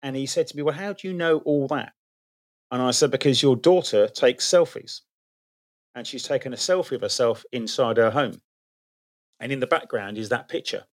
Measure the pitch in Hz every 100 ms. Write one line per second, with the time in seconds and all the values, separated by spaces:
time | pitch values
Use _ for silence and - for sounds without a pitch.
0 | 139 135 135 - 160 143 147 147 196 196
1 | 190 185 165 160 - 147 135 147 113 _
2 | _ _ _ _ _ _ _ 123 127 123
3 | 147 - 147 123 143 123 165 180 - 107
4 | 104 - 120 127 - 180 165 - - -
5 | _ _ _ _ _ _ _ _ _ 123
6 | 113 135 - 139 135 123 - 185 175 123
7 | 107 - 120 110 - 127 113 - 123 113
8 | 113 123 131 - _ _ _ _ _ _
9 | _ _ _ _ 120 139 123 160 - 120
10 | 101 110 107 120 - 165 - 101 -